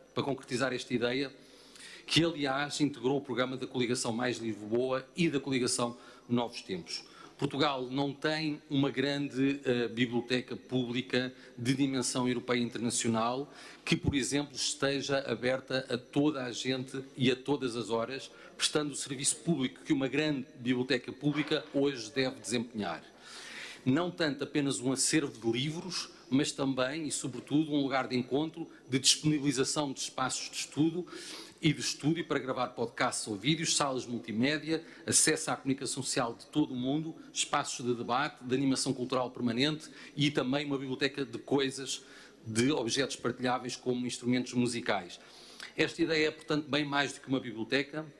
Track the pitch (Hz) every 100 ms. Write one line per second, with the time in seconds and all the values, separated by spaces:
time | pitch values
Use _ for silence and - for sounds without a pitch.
0 | - - 139 120 - 120 131 123 - 120
1 | 120 131 135 - - - - - - -
2 | - 147 165 151 139 135 143 - 143 -
3 | 127 139 139 117 127 127 127 131 117 127
4 | 127 113 123 110 113 104 107 117 131 131
5 | - - 170 135 139 131 123 - 120 117
6 | - - - 120 117 - - 92 - -
7 | - - - - 143 139 147 135 127 135
8 | 143 135 156 156 156 147 - 143 139 120
9 | 139 143 143 120 139 139 131 120 117 113
10 | 123 120 120 123 120 120 - 123 120 123
11 | 127 123 127 - - - 120 135 139 131
12 | 120 131 123 117 - 123 120 110 117 -
13 | 120 113 117 127 143 - - - - 156
14 | - 139 113 139 147 123 - - 139 139
15 | 135 135 123 113 123 131 - 131 - 123
16 | - 147 147 135 123 107 127 131 123 135
17 | 131 - 127 127 - 143 127 117 104 113
18 | 117 131 - - - - - 156 147 131
19 | - 135 139 - 165 151 127 - - 143
20 | 135 135 156 139 - - 120 123 127 127
21 | - - 147 147 147 151 - 143 139 127
22 | 110 135 131 131 - 120 117 110 92 80
23 | - - - - - - - - 127 139
24 | 180 175 156 135 139 151 139 113 123 131
25 | - 156 143 117 117 120 151 160 185 -
26 | - - - 131 147 - 135 131 127 151
27 | 147 - 139 123 - 147 156 147 135 135
28 | 123 123 117 135 160 165 160 - - 131
29 | - - 151 151 139 127 131 156 143 127
30 | - - 131 - - - - 139 160 175
31 | 170 - - - - - 160 131 - -
32 | 143 165 - 135 123 123 123 - 117 -
33 | 127 - - 101 123 160 160 - 143 131
34 | 113 117 - 107 131 151 151 160 - -
35 | - - - 151 - 127 135 131 120 -
36 | 131 147 117 113 - 151 139 127 127 151
37 | 160 156 - - - 147 135 - 123 117
38 | 107 123 151 - 127 131 139 127 139 127
39 | 123 127 123 - 123 113 143 151 - -
40 | - - 147 147 127 143 147 139 135 127
41 | 139 139 127 117 - 135 135 135 131 -
42 | - - - - 113 110 127 151 117 120
43 | 127 - 120 - 123 127 123 - 127 123
44 | 123 - 123 123 120 123 120 120 - 101
45 | 90 - - - - - - - 156 -
46 | 160 160 151 151 - 151 151 143 147 143
47 | 135 - - 131 123 107 110 131 139 156
48 | 156